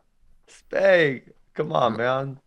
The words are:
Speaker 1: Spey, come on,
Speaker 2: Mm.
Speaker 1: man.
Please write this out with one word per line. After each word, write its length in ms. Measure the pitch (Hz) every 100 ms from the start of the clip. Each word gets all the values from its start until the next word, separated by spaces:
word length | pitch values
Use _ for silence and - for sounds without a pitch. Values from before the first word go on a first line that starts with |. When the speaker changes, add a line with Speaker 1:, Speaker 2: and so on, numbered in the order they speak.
| _ _ _ _ _
Speaker 1:
Spey, 760 | - _ - 196 180 151 123 - - _
come 180 | - 151
on, 220 | 156 120
Speaker 2:
Mm. 20 | 110
Speaker 1:
man. 420 | 123 131 139 135